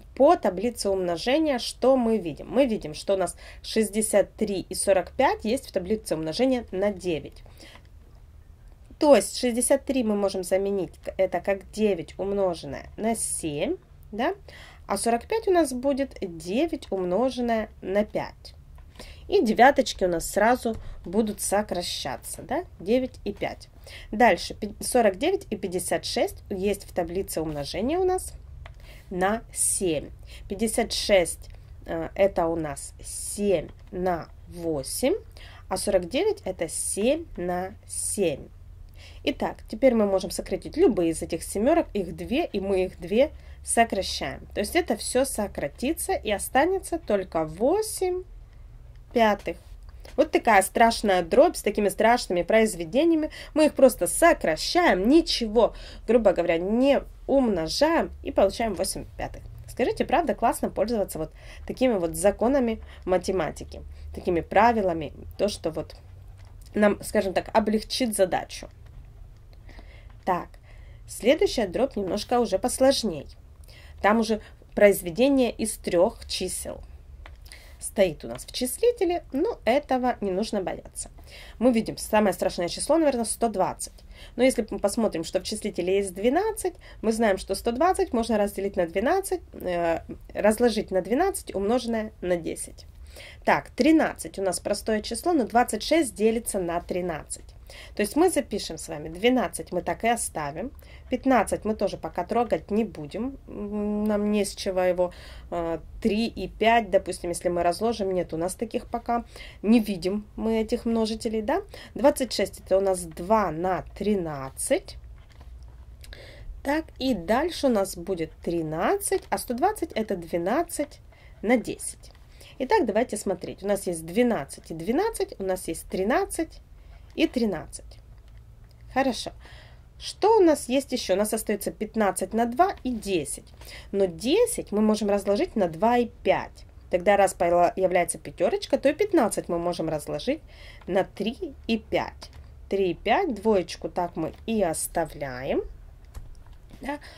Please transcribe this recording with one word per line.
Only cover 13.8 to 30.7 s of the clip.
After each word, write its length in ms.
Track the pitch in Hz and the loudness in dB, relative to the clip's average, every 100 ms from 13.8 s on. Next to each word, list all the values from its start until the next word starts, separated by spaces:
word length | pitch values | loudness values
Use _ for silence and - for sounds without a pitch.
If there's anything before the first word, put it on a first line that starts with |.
| - - - | -8 -20 -12
да? 220 | 214 294 403 - - - - - | -4 -2 -4 -12 -20 -20 -16 -6
А 100 | 202 | -2
сорок 300 | 233 233 - | 0 -2 0
пять 220 | 453 415 | -2 2
у 20 | |
нас 220 | 349 302 | 4 2
будет 440 | 254 277 269 269 - | 0 -2 0 -2 -6
девять 680 | 190 165 170 220 330 294 - | -10 -8 -4 0 0 -2 -6
умноженное 760 | 190 180 185 262 240 240 226 214 - | -4 0 0 0 -2 -2 -2 -2 -10
на 220 | - 202 | -2 0
пять. 500 | 214 160 - - - - - - - - - - - | 0 -4 -6 -12 -20 -20 -20 -20 -20 -20 -18 -16 0
И 160 | 403 | 2
девяточки 600 | 233 190 262 285 233 - | 2 8 8 8 0 0
у 40 | 180 | 0
нас 220 | 165 - | 0 -2
сразу 460 | 196 220 247 233 220 - - | 2 2 2 0 -6 -10 -12
будут 360 | 175 202 214 190 | -4 -2 -2 -4
сокращаться, 1040 | - 202 208 180 175 - 143 123 - - | -2 0 0 -4 -6 -6 -8 -8 -10 -12
да? 220 | 156 285 370 - | -6 -6 -6 -10
Девять 400 | 175 254 254 - | 0 0 0 -8
и 80 | 202 | -10
пять. 360 | - - - - - - - - | -6 -8 -8 -16 -20 -18 -16 -8
Дальше, 420 | 214 233 - - | 4 6 6 -2
пи-, 200 | - 208 - | -8 -10 -8
сорок 380 | - 247 214 190 | 0 4 4 2
девять 280 | 302 403 - | 0 0 -4
и 60 | 196 | -6
пятьдесят 480 | 190 175 - 165 | -4 -4 -2 -4
шесть 380 | - 240 359 - - | -2 -2 -2 -4 -10
есть 360 | 190 202 190 | -4 -2 -2
в 100 | - | -4
таблице 460 | - 170 175 185 170 | -6 -4 -4 -6 -4
умножения 580 | 160 147 143 175 240 349 | -4 -6 -6 -4 -2 0
у 60 | |
нас 280 | 370 370 - - - - - - - - - | 0 0 -4 -14 -18 -18 -18 -18 -20 -20 -10
на 320 | 180 190 226 - | -2 0 0 -6
семь. 580 | - - - 185 147 - - - - - | -4 -2 0 0 -2 -4 -16 -18 -16 -10
Пятьдесят 440 | 185 220 | -4 -2